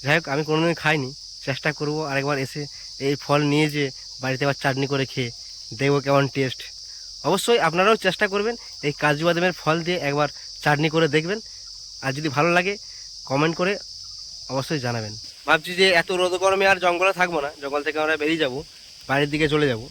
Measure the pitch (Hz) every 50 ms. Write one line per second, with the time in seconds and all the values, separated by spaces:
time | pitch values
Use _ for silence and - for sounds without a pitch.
0 | - 131 151 170 165 - 139 143 156 147 156 156 160 170 165 - - 156 156 156
1 | 135 127 139 - - - - - - - 131 - - 156 147 - 151 147 151 156
2 | 156 147 135 139 135 143 147 139 135 - - 147 147 139 - - - - - -
3 | 139 139 147 139 - - 147 147 151 147 143 151 156 151 143 147 143 135 - -
4 | - - - - - 131 131 123 143 143 135 - - 143 131 131 139 131 143 139
5 | 135 - - - 127 117 117 - - - - - - - 113 110 135 139 143 143
6 | 131 139 139 139 139 135 - 139 135 127 - - - - - - - - - -
7 | - - - - - 139 175 196 - - 233 233 156 165 156 175 185 202 226 214
8 | - 190 170 - 214 202 185 208 208 220 233 233 - - - - - 147 143 -
9 | - 151 147 147 160 175 170 165 175 185 175 - - 156 156 170 165 165 180 175
10 | 139 143 143 147 147 143 - - - - - - - 151 147 143 156 160 147 165
11 | 165 156 135 156 156 170 196 220 - - - - - - - - - - - -
12 | - 131 135 139 156 160 127 139 151 170 175 175 180 190 202 214 - - - -
13 | - - - - - - 131 139 151 165 165 - 180 185 208 - - - - -
14 | - - - - - - - - - - 127 135 131 - 170 151 120 123 120 117
15 | 110 107 107 110 - - - - - - 156 160 156 175 180 175 190 190 185 170
16 | 165 - 190 180 185 180 175 185 185 196 190 190 196 196 196 185 170 180 175 170
17 | 180 190 190 170 180 180 170 156 139 143 156 - 139 139 139 147 143 156 147 156
18 | 156 156 160 151 151 147 160 160 156 135 123 139 160 - - - - - - -
19 | - - 135 139 147 147 143 151 160 147 147 151 151 143 123 110 117 143